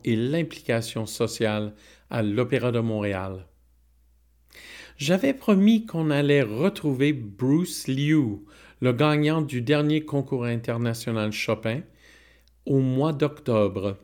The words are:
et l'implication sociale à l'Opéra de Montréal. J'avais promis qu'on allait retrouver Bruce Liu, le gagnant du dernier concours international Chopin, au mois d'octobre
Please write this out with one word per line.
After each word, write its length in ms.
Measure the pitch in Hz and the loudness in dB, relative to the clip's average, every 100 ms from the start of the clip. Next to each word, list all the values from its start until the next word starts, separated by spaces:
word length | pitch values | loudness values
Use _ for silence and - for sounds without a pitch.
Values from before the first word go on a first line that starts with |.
et 120 | - 113 | -2 0
l'implication 880 | 123 160 160 - - 117 113 - 110 | 0 -2 -4 -6 -4 -2 -2 -6 -6
sociale 680 | - 113 - 110 107 104 107 - - - | -4 -4 0 0 0 -4 -10 -20 -20 -8
à 120 | 120 | -4
l'Opéra 500 | 107 104 123 131 120 | -2 0 0 0 0
de 80 | 117 | 0
Montréal. 680 | 113 110 104 95 95 95 95 _ _ _ _ _ _ _ _ _ _ - - - - - | -2 -2 -2 -4 -6 -10 -14 _ _ _ _ _ _ _ _ _ _ -20 -20 -20 -20 -6
J'avais 340 | 143 185 269 | 0 2 2
promis 540 | 262 - 196 202 226 220 | 0 2 4 6 4 2
qu'on 240 | 165 160 | -2 0
allait 320 | 143 143 143 | 2 4 4
retrouver 720 | 120 110 180 196 156 131 143 | 2 0 0 0 -2 2 2
Bruce 760 | 143 110 92 127 147 175 - - | 0 -6 -4 2 2 0 -6 -4
Liu, 560 | 131 147 156 127 101 - - - - | -2 2 2 2 -2 -10 -20 -20 -2
le 100 | 127 | 0
gagnant 480 | 120 151 151 147 160 | 2 2 4 2 0
du 220 | 147 123 | -2 -2
dernier 420 | 120 147 151 156 | 0 2 2 0
concours 400 | 156 143 135 131 | -2 -4 -2 -2
international 880 | 120 117 117 117 120 117 - 113 107 | -2 -4 -2 -2 -2 -4 -4 -2 -2
Chopin, 480 | 107 - 110 113 123 - _ - - _ _ _ _ - | -2 -2 -2 -2 -6 -8 _ -20 -20 _ _ _ _ 0
au 140 | 135 | 2
mois 340 | 131 127 151 | 2 2 0
d'octobre 840 | 147 151 147 - 113 104 98 98 98 | 0 -2 -2 0 2 2 0 -4 -6